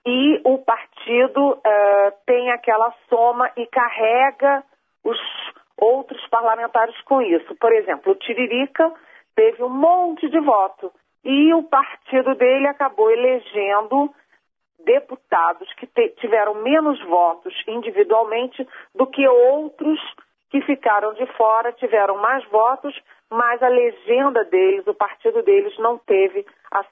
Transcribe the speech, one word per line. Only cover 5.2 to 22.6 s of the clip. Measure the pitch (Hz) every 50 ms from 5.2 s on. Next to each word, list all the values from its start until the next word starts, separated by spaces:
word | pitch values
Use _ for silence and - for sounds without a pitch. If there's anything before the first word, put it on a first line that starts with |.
| - - - - - - - _ _ _ _
outros | - 208 226 254 269 262 - - - - -
parlamentares | - 233 233 226 226 226 233 233 - 233 233 233 - -
com | - - 277 262
isso. | 240 190 170 160 - - -
Por | - - 226
exemplo, | 233 220 196 190 156 139 - 190
o | 196
Tiririca | 190 - - 226 240 254 202 233 247 277 277 - - 320 330 320 - _ _ - - _ _ -
teve | - 220 226 226 233
um | 247 247
monte | 254 269 302 339 359 370 359 339 311 330 330 277
de | 277 330
voto | 294 277 226 202 190 196 - - - 185 _ _ _ _ _ _
e | - 254 269 277 302 320
o | 330 330
partido | 302 - 277 269 - - - - _ - 262 262 254 262 269
dele | - 247 247 262 269 277 285
acabou | 277 - 277 269 269 - 214 226
elegendo | 226 233 247 254 254 240 - - - 208 196 196 202 208 214 214 254 277 294 294 - _ _ _ _ _ _ _ _ _ _ _ _ _ 330
deputados | 370 494 571 - - 262 - _ - - - 165 339 339 - 381 - -
que | - 262
te-, | - - 247 233 - - -
tiveram | - 208 220 214 208 208 208
menos | 214 220 254 294 320 311 302 269 - 196
votos | 175 170 175 175 165 170 - - 185 - - - -
individualmente | 220 240 214 226 185 202 202 175 220 226 226 214 220 233 254 254 - - 254 - - - - _ -
do | - 262
que | 262 - 277 269 262
outros | 247 240 247 254 277 302 311 302 - - 302 302 311 - - - - _ _ _ _ _ _ _
que | - 277
ficaram | - - 277 - - 233 208 208 214 220
de | 214 226 254 254 -
fora, | - 226 220 220 226 233 240
tiveram | 233 - 254 214 220 208 202 196 196
mais | 202 208 233 269 262 -
votos, | - 202 214